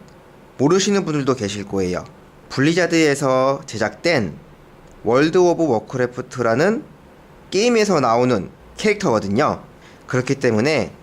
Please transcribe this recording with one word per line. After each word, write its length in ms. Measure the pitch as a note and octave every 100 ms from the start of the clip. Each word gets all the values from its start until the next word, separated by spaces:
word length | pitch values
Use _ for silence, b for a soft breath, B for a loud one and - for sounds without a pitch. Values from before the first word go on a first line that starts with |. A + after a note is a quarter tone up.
| - - - - - -
모르시는 460 | C3+ F#3 G3 G3+
분들도 320 | E3 D3+ C3+ B2+
계실 320 | G2+ G2+ G2
거예요. 380 | G2 F#2 F2 C#2 - - - -
블리자드에서 1160 | - C#3 E3+ E3 E3 D#3 C#3+ C#3 C3 C3 C#3 -
제작된 720 | G#2+ G#2+ - E3+ D#3 F#2+ C#2 - - - - - -
월드 340 | - B2 D#3+ F3
오브 300 | F3+ D#3+ D#3+
워크래프트라는 1160 | A2+ - B2+ B2 B2+ B2+ B2+ A2+ A#2 F3+ A#3 - - - - - - -
게임에서 480 | F#3 A#3+ A#3 G3+ F3
나오는 500 | B2+ A#2 B2+ A#2 E2 - - -
캐릭터거든요. 880 | G#3+ G3+ F#3 A2 G2+ G2+ C#3 F#2 - - B B -
그렇기 280 | B2+ B2+ C#3
때문에 580 | B2+ G#2+ C3 D3+ F#2 -